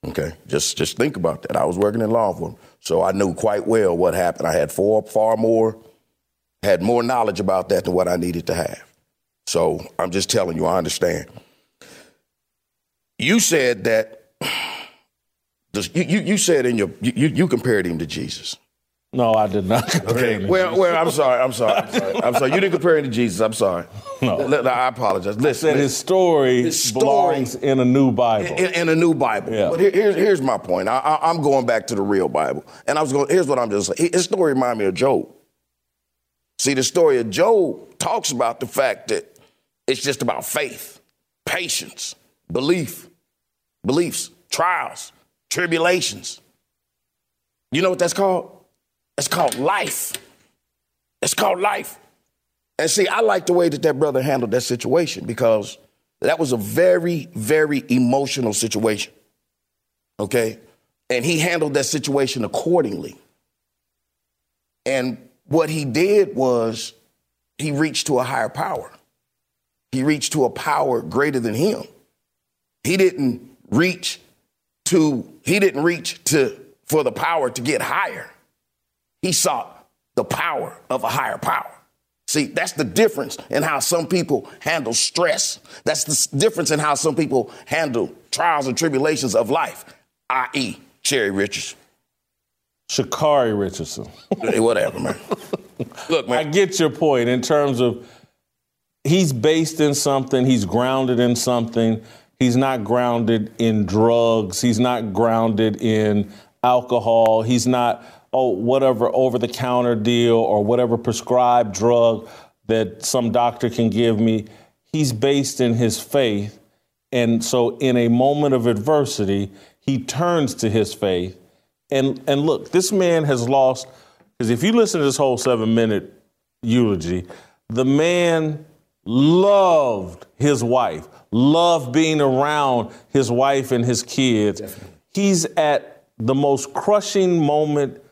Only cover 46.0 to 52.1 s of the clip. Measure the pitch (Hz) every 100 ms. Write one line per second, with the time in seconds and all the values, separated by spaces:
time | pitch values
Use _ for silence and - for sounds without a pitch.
46 | - 101 - - _ _ _ _ _ _
47 | _ _ _ _ _ _ _ 139 185 180
48 | 170 - 196 180 - - _ _ _ _
49 | _ - - 180 151 113 143 202 - -
50 | - - _ _ _ _ _ _ _ _
51 | _ _ - - 208 185 202 196 - -
52 | _